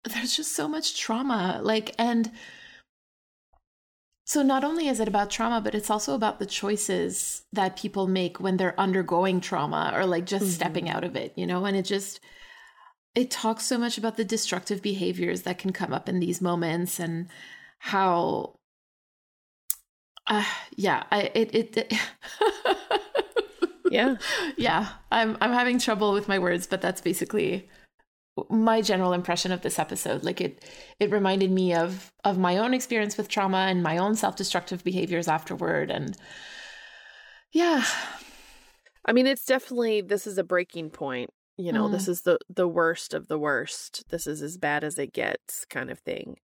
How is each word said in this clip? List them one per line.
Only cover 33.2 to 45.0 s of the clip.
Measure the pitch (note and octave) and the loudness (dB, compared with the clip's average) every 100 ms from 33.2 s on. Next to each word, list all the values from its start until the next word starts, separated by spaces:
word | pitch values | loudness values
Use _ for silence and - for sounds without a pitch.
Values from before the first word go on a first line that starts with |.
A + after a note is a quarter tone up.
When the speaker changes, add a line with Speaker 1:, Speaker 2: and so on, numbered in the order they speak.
| G#3 | -2
Speaker 1:
trauma | - G3 F#3+ F#3+ | 0 2 2 4
and | F3+ | 2
my | E3 E3+ | 2 2
own | G3 | 2
self-destructive | A3 G3 F#3 F#3+ F3+ - F3 | 2 0 -2 -2 -2 -4 -4
behaviors | F3+ F#3 E3+ E3+ E3 | -2 -2 0 0 0
afterward. | D#3 - E3+ E3+ D#3 D#3 | 0 -2 -4 0 0 0
And | E3 D3 G3+ - - - - - - - - - - - - _ | -4 -4 -8 -14 -18 -16 -16 -16 -18 -20 -20 -20 -20 -20 -20 _
yeah. | D#4 F4 D4 A3+ - - - - - - - - _ _ _ | 2 4 4 2 -2 -6 -12 -18 -20 -20 -20 -20 _ _ _
Speaker 2:
I | - | 2
mean, | A#3 | 4
it's | C4 C4 | 4 2
definitely, | - B3 - A#3+ A3+ G#3+ | 2 0 0 -2 0 0
this | F#3 G3+ G#3+ | 0 -4 -2
is | F#3+ | -4
a | |
breaking | F3 F3+ - E3+ D#3 | 0 0 0 -8 -10
point. | - C#3 B2+ A#2+ _ _ - | -8 -6 -6 -8 _ _ -8
You | F3 | -2
know, | G#3+ G#3 | 0 2
this | G3+ | 0
Speaker 1:
Mm. | F#3+ | -2
Speaker 2:
is | F3 | 0
the, | - E3 - | 2 2 0
the | F3+ F3 | 0 2
worst | E3+ E3 E3 - | 4 2 0 -6
of | D3+ - | -8 -4
the | D#3 | -2
worst. | D3 C3 - - - - - | 0 0 -2 -10 -12 -14 -8
This | E3 D3+ | -6 -6
is | D3+ | -6
as | D3 F3+ | -8 -4
bad | D3 D3 | -2 0
as | D3+ | -2
it | C#3+ | -4